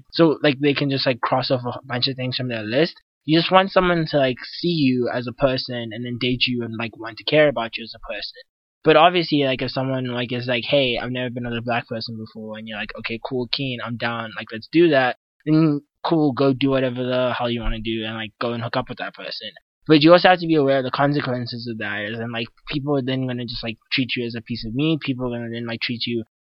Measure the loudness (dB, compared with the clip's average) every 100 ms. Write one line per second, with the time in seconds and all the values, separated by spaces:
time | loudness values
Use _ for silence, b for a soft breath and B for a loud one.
0 | -10 2 4 4 0 2 0 0 0 0
1 | 0 -2 0 0 0 -2 -2 -10 -6 -4
2 | -4 -4 -6 -4 -4 -4 -2 2 2 0
3 | _ _ 2 2 6 4 6 4 4 2
4 | 2 2 2 0 -8 -4 -2 2 2 2
5 | 0 -2 -6 0 0 0 -4 -6 -8 -8
6 | -8 -2 -2 0 0 -2 -4 -6 -8 -8
7 | -14 -8 0 4 4 2 -4 -6 -12 -16
8 | -12 -10 -10 -14 _ _ _ _ 4 8
9 | 8 6 2 2 2 0 -2 -2 -2 -2
10 | -4 -4 -4 -6 -2 -4 2 2 2 0
11 | -4 -4 -4 -6 -6 -6 -2 -4 -4 -8
12 | -8 -10 -12 -14 -12 -12 -12 -10 -10 -10
13 | -8 -8 -6 -4 -4 -4 -4 -6 -6 -4
14 | -4 -4 -6 -10 -10 -12 0 4 6 6
15 | 2 -2 _ _ 2 4 4 2 -4 _
16 | 0 2 2 2 2 2 2 2 0 -2
17 | -2 0 0 0 -2 -2 -2 -2 -4 -4
18 | -6 -8 -10 -6 -6 -4 -4 -4 -6 -8
19 | -10 -10 -12 -12 -14 -18 _ _ 4 6
20 | 10 8 8 4 4 2 4 2 0 0
21 | 2 2 -2 -4 -6 -8 -10 -8 -6 -6
22 | -6 -6 -6 -6 -8 _ -8 -6 -2 -2
23 | 0 -2 -2 -4 -6 -8 -8 -10 _ -2
24 | -2 -2 -4 -8 -8 -8 -6 -2 0 0
25 | -2 -4 -4 -4 -6 -8 -6 -6 -6 -6
26 | -4 -4 -6 _